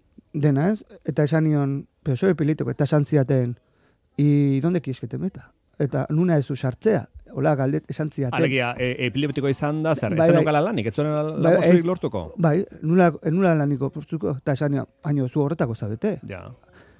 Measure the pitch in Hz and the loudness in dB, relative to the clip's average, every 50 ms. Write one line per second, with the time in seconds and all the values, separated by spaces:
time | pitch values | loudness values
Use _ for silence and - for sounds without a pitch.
0 | _ _ _ - - _ - 156 139 151 135 135 156 196 220 208 - - - - | _ _ _ -20 -16 _ -4 0 0 2 2 2 2 0 -2 -2 -6 -14 -20 -12
1 | - - 131 160 151 139 160 160 160 156 151 143 139 139 139 139 - _ _ _ | -10 -6 -2 -2 0 0 2 2 2 2 2 0 0 -2 -4 -6 -8 _ _ _
2 | - 147 127 - 190 196 170 147 151 147 156 - 135 127 127 - 147 - 160 151 | -6 -4 -2 0 2 2 2 2 0 0 0 -2 -4 -4 -2 -2 0 2 2 0
3 | 139 - 151 147 131 123 139 131 123 120 120 - _ _ _ _ _ _ _ _ | 2 2 2 2 2 2 0 0 0 -2 -6 -10 _ _ _ _ _ _ _ _
4 | _ _ _ - 143 147 143 143 143 139 135 135 139 170 180 165 - 135 127 - | _ _ _ 0 2 2 4 4 2 2 2 0 0 0 -2 -2 -4 -6 -8 -8
5 | - 113 131 135 160 190 - 135 - - _ _ _ _ _ - 147 123 - 135 | -10 -10 -8 -6 -6 -6 -8 -10 -16 -20 _ _ _ _ _ -4 -4 -2 -2 -2
6 | 135 - 156 156 180 180 165 147 127 - 139 - - 127 123 - - 214 208 131 | -2 0 0 0 2 2 2 2 0 -2 -4 -4 -4 -4 -4 -2 0 0 2 0
7 | 110 - - - - - - 147 135 160 151 131 131 135 147 156 - - 143 - | 0 -4 -12 -20 -20 -12 -6 -2 0 0 2 2 0 0 -2 -2 -4 -6 -8 -6
8 | 151 151 - 139 135 123 127 - 165 135 135 131 120 120 120 - 123 123 123 - | -6 -6 -4 -4 -4 -2 0 0 0 2 2 0 0 0 -2 -2 -2 -4 -2 -2
9 | 127 120 101 135 147 143 135 143 131 139 135 - 147 147 151 156 156 160 156 - | -2 -2 -2 -2 -2 -2 -2 -2 -2 -2 -2 -2 -2 -2 -2 -2 0 -2 -2 0
10 | - - 165 160 160 170 175 165 156 156 151 147 160 214 226 143 101 113 - 151 | -2 0 2 2 4 6 6 4 4 4 2 2 2 0 0 -2 -2 -2 -2 -2
11 | 147 151 151 151 151 156 156 185 165 165 175 185 170 165 180 175 165 175 185 175 | -2 -2 -2 -2 -4 -4 -2 0 4 4 4 6 6 6 6 6 4 2 -2 -2
12 | - 143 - 95 82 80 - - 165 156 147 180 - - - - - 156 170 185 | -4 -4 -4 -6 -6 -6 -4 0 2 2 2 2 -2 -4 -8 -6 -2 2 4 4
13 | 175 170 143 - - 160 156 185 196 175 165 151 143 147 143 123 139 135 - 151 | 4 4 2 0 -2 -2 0 2 2 2 2 2 2 0 -2 -2 -4 -4 -6 -8
14 | 147 - 170 151 208 180 143 131 - 151 139 127 151 143 143 135 110 - _ _ | -10 -8 -6 -4 -4 -4 -4 -4 -2 -4 -2 0 0 -2 -2 -2 -4 -8 _ _
15 | - 151 147 143 131 123 - 151 139 143 170 - 160 117 113 - 117 101 110 117 | -4 -2 -2 -2 -2 -2 0 0 0 0 0 -2 -2 -4 -4 -6 -6 -8 -6 -4
16 | - 214 175 131 - 110 98 87 95 101 123 - _ _ - - - - _ _ | -4 -4 -4 -6 -8 -12 -12 -12 -14 -16 -20 -20 _ _ -20 -20 -20 -20 _ _